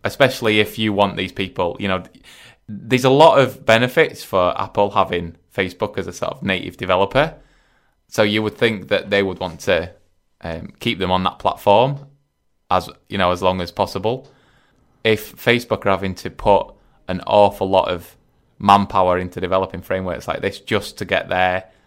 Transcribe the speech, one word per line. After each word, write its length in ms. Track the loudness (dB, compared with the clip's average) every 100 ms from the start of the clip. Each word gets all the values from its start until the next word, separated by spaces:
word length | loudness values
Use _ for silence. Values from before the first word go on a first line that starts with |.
especially 560 | -8 2 2 2 2 2
if 180 | 0 -2
you 140 | -2
want 240 | 2 0 0
these 160 | -8
people, 440 | -6 -8 -4 -4 -4
you 80 | -4
know, 160 | -4 -6 -20 -20 -20 -20 _ -16
there's 360 | -14 -2 2
a 60 | 4
lot 300 | 8 8 8
of 260 | 2 0 2
benefits 560 | 4 4 2 0 -2
for 360 | -4 0 0 0
Apple 320 | -4 0 0
having 440 | 2 0 -2 -6 -14 _
Facebook 460 | -6 -6 -6 -6 -6
as 80 | -10
a 60 |
sort 220 | -8 -8
of 80 | -6
native 320 | -4 -4 -6 -10
developer. 580 | -2 0 2 0 -2 -6 _ _ _ _ _ _ _
So 160 | 0
you 200 | 0 0
would 120 | -2 0
think 320 | -2 -2 -2
that 220 | -4 0
they 140 | 0
would 160 | 0 -4
want 200 | -8 -6
to, 320 | -2 -2 -2 -14 _ _ _ _
um, 300 | -12 -10 -12 _
keep 220 | -6 -4
them 100 | -2
on 140 | 0
that 160 | -2 -2
platform 680 | -4 0 4 4 4 -2 -12 _ _ _ _ _ _
as, 180 | -2 -2 -18 _
you 100 | -2
know, 140 | 0
as 100 | 0
long 180 | 0 -2
as 120 | -6
possible. 580 | -4 -4 -4 -4 -6 -10 _ _ _ _ _ _ _
If 320 | 0 0 -2
Facebook 500 | -4 0 0 0 -2
are 60 | 0
having 240 | -2 -2 -8
to 140 | -12
put 440 | -4 2 2 0 -16 _ _ -10
an 120 | -8 0
awful 420 | 4 4 2 0
lot 200 | 0 0
of 280 | -6 -10 _ _ _ _ _
manpower 600 | 4 4 4 2 2 0
into 220 | -2 -8
developing 420 | -2 0 -2 -8
frameworks 460 | -6 -6 -4 -8 -6
like 120 | -4
this 200 | -4 -6
just 360 | -4 -4 -4 -12
to 60 |
get 240 | -4 -4 -2
their 400 | 0 0 0 -8 _